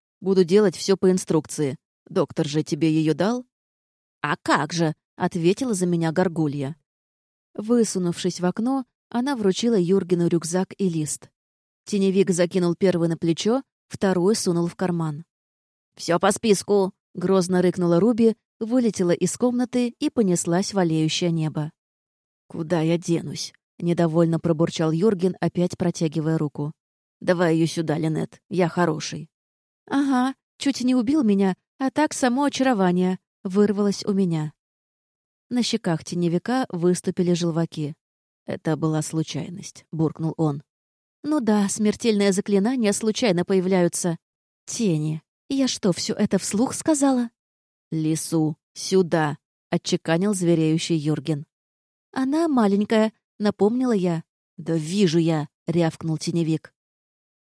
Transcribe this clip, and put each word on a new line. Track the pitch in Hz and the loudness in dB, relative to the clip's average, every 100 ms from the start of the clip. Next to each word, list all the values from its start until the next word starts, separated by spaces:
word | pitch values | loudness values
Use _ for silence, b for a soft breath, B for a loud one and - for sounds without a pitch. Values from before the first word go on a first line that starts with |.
| _ _ | _ _
Буду | 185 190 | 0 2
делать | 165 202 202 - | 4 4 4 0
всё | - 185 | -2 2
по | 185 | 2
инструкции. | 185 - 160 - - 143 156 _ _ - | 2 0 -2 -2 -4 -4 -6 _ _ -6
Доктор | 180 143 - 156 | -2 -2 -2 -2
же | 151 | -2
тебе | - 156 160 | -2 0 0
её | 156 156 151 | 2 0 0
дал?» | 196 247 - _ _ _ _ _ _ _ | 0 -2 -8 _ _ _ _ _ _ _
«А | 147 175 | -6 -4
как | - 247 147 | 0 0 0
же?» — | 170 160 - _ - | 0 -2 -2 _ -6
ответила | 180 175 165 208 262 | -4 0 0 0 -2
за | 185 180 | -2 0
меня | 170 165 | 0 0
горгулья. | 147 196 160 151 143 135 - _ _ _ _ _ _ _ - | 0 0 0 -2 -4 -8 -10 _ _ _ _ _ _ _ -8
Высунувшись | 214 240 214 190 175 170 180 170 | 0 2 2 0 -2 -2 -4 -2
в | 180 | -2
окно, | 196 233 269 - _ - | -2 -2 -2 -6 _ -8
она | 240 269 247 | -4 -2 0
вручила | 196 180 233 220 | 0 2 2 2
Юргену | 170 196 175 175 170 | 4 2 2 0 2
рюкзак | 170 160 185 190 - | 0 0 -4 -4 -2
и | 190 | -2
лист. | 160 147 - - _ _ _ _ _ - | -2 -4 -8 -14 _ _ _ _ _ -6
Теневик | 202 190 190 190 | 0 2 4 2
закинул | 175 175 185 175 170 | 2 0 2 0 2
первый | 185 175 165 | 2 2 0
на | 160 | 0
плечо, | 170 160 208 262 - _ _ | -2 0 0 -2 -4 _ _
второй | - 190 185 185 226 | -4 0 2 2 2
сунул | 185 170 170 | 0 0 -2
в | - | -4
карман. | 180 170 160 147 - _ _ _ _ _ _ - | -4 -2 -4 -8 -14 _ _ _ _ _ _ -8
«Всё | - 175 | -2 0
по | 196 | 2
списку!» — | - 233 185 - 202 185 - _ - | 2 2 2 2 0 0 -4 _ -4
грозно | 180 190 180 180 | 0 2 2 2
рыкнула | 180 180 175 175 | 2 2 2 4
Руби, | 220 226 226 214 _ - | 4 4 2 2 _ -12
вылетела | 220 254 233 - 175 | -2 0 2 0 0
из | - 180 - | 0 0 0
комнаты | 247 240 247 247 240 - | -2 0 -2 -2 -2 -2
и | 302 | -2
понеслась | - 196 170 175 175 202 | 0 2 0 0 0 0
в | 196 | 0
олеющее | 170 160 156 - 175 | 0 2 0 0 -2
небо. | 165 156 156 151 - _ _ _ _ _ _ - | -2 -2 -4 -8 -10 _ _ _ _ _ _ -14
«Куда | 165 156 170 | -10 -2 0
я | 160 170 | 2 0
денусь?» — | 170 165 143 156 - - _ - | 0 -2 -2 -10 -12 -16 _ -6
недовольно | 175 175 170 160 165 160 | -2 2 2 2 2 2
пробурчал | 170 156 165 - 160 | 0 0 0 0 -2
Юрген, | 165 214 185 185 - | 2 2 2 0 -2
опять | 170 175 180 - | -4 -2 -2 -2
протягивая | 175 - 160 160 156 160 | -4 -2 -2 -2 -2 -2
руку. | 151 - 147 - _ _ _ - | -2 -6 -10 -10 _ _ _ -6
«Давай | - 165 175 160 | 0 2 2 2
её | 165 | 0
сюда, | 170 160 156 | -2 -4 -2
Линет, | 160 156 160 - - | -2 -4 -6 -10 -6
я | 180 165 | -2 0
хороший». | 180 170 151 - 165 156 _ _ _ _ _ - | 0 0 -2 -6 -10 -14 _ _ _ _ _ -6
«Ага, | 277 277 254 254 - _ - | -2 0 2 0 -4 _ -6
чуть | 277 - | -4 -2
не | 254 254 | 0 0
убил | 220 311 | 2 2
меня, | 220 196 190 180 _ - | 2 2 2 -2 _ -6
а | 269 | -4
так | - 302 | 0 -2
само | - 254 254 | 0 0 2
очарование», — | 285 - 262 214 185 180 185 185 _ _ | 0 0 0 2 2 2 0 -2 _ _
вырвалось | 196 196 208 196 208 196 - | -2 2 2 2 0 -2 -2
у | |
меня. | 196 180 160 151 - _ _ _ _ _ _ _ _ - | 0 2 0 -4 -10 _ _ _ _ _ _ _ _ -6
На | 247 | -2
щеках | 220 226 180 160 | 0 -2 -2 -4
теневика | - 170 175 175 - 262 - | -4 -2 0 0 0 -2 -2
выступили | 175 175 180 190 180 175 | 0 0 0 -2 -2 0
желваки. | 170 170 160 165 - 147 - _ _ _ _ - | 0 0 -2 -4 -4 -8 -10 _ _ _ _ -12
«Это | - 160 147 | -6 -4 -2
была | 160 156 | 0 -2
случайность», — | 151 160 156 143 170 175 - - _ | -2 -4 -4 -6 -10 -12 -16 -20 _
буркнул | 156 156 - 160 - | -2 -2 -2 -6 -2
он. | 156 143 - _ _ _ _ _ | -2 -2 -10 _ _ _ _ _
«Ну | 294 302 | -4 -2
да, | 220 208 196 | 2 2 0
смертельные | - 208 208 233 208 202 | 0 0 0 0 2 2
заклинания | 190 208 202 214 262 208 | 0 0 2 2 0 0
случайно | 202 220 - 233 170 175 | 0 -2 0 2 2 2
появляются. | 190 180 185 175 - 180 165 _ _ _ _ - | 0 2 2 2 0 -4 -4 _ _ _ _ -12
Тени. | - 214 156 156 156 - _ - | -4 0 0 -2 -6 -10 _ -6
Я | 269 254 | -2 -2
что, | - 190 | 0 -2
всё | - - | 0 -4
это | - 208 196 | -2 0 -2
вслух | - 202 262 | -2 -2 -2
сказала?» | - - 294 277 254 233 _ _ _ _ _ - | -2 0 2 2 0 -2 _ _ _ _ _ -8
«Лису, | 160 156 160 - 165 156 160 _ | -4 -2 -2 -2 0 0 -2 _
сюда», — | - - 190 170 165 151 151 _ _ - | -14 0 2 2 0 0 -4 _ _ -6
отчеканил | 175 - 180 - 165 208 | -4 -2 -4 0 0 0
звереющий | 190 170 165 156 160 - 165 | 0 2 2 2 0 0 -2
Юрген. | 147 147 139 147 - _ _ _ _ _ _ | 0 -2 -4 -6 -8 _ _ _ _ _ _
«Она | 262 262 311 339 | -4 -2 0 2
маленькая», — | 254 208 196 208 220 220 - _ - | 2 2 2 2 2 0 -2 _ -4
напомнила | 208 - 202 247 254 | -2 2 2 2 0
я. | 208 180 165 - _ _ - | 0 0 -2 -6 _ _ -12
«Да | 156 165 | -4 -4
вижу | 151 202 185 170 | -2 2 4 4
я», — | 165 160 147 _ - | 2 0 -4 _ -4
рявкнул | 165 165 - 160 156 | 0 0 -2 -6 -4
теневик. | - 165 160 156 - _ _ _ _ _ _ _ | -2 -2 0 -2 -6 _ _ _ _ _ _ _